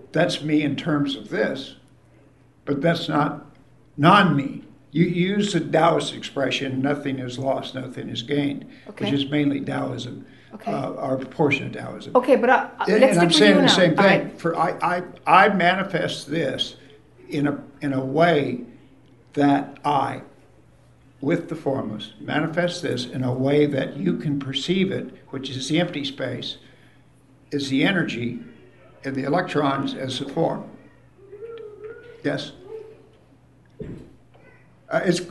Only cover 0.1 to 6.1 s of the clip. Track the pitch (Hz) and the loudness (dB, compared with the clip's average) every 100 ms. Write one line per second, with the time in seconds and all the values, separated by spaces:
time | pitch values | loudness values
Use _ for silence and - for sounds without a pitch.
0.1 | 156 175 - 151 151 147 - 170 147 139 | 0 0 0 0 2 2 -2 -2 0 0
1.1 | 123 107 190 151 - - - _ _ _ | -4 -4 -2 -2 -4 -10 -18 _ _ _
2.1 | _ _ _ _ _ - 139 135 - - | _ _ _ _ _ -6 0 0 0 0
3.1 | 151 156 - - - - - _ - 160 | 0 0 -4 -14 -20 -20 -20 _ 4 6
4.1 | 202 185 143 135 - - - _ 147 180 | 8 6 2 0 -6 -16 -20 _ 0 2
5.1 | 175 185 208 202 170 143 156 165 151 - | 2 0 0 0 -2 0 2 4 2 -2